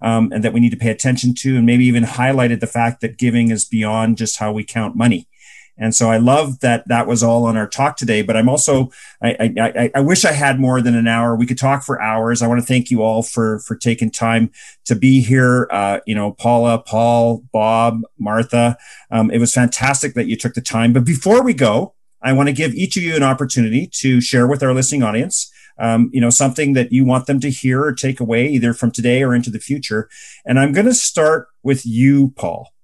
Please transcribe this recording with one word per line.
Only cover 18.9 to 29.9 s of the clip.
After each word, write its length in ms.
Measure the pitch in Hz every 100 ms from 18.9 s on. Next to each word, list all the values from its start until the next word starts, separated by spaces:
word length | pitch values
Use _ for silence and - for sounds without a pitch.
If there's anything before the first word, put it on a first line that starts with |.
| - -
Um, 220 | 113 110
it 80 | 120
was 140 | 120
fantastic 600 | - 120 - 127 135 143
that 140 | 120 107
you 80 | 110
took 160 | 117
the 80 | -
time. 320 | 127 113 117
But 100 | 120
before 380 | 123 147 190 233
we 120 | 254
go, 420 | 151 120 107 190 _ _ _
I 120 | 127
wanna 200 | 135 143
give 220 | 139 156 113
each 200 | 185 -
of 60 |
you 140 | 170 156
an 80 |
opportunity 640 | 139 127 139 - 113 120 180 -
to 200 | 135 123
share 260 | 123 127 123
with 140 | 143
our 140 | 135 127
listening 260 | 131 147
audience, 500 | 113 110 170 - - - - -
um, 320 | 117 113 120
you 80 | 127
know, 80 | 120
something 440 | 120 135 131 143
that 180 | 135 120
you 140 | 123 127
want 200 | 127 127
them 140 | 139
to 100 | 143
hear 340 | 131 131 131
or 100 | 151
take 260 | 120 135 135
away 260 | 117 113 139
either 260 | 135 120
from 180 | 113 117
today 320 | - 120 127
or 100 | 135
into 160 | 123 120
the 100 | 107
future. 500 | - 143 135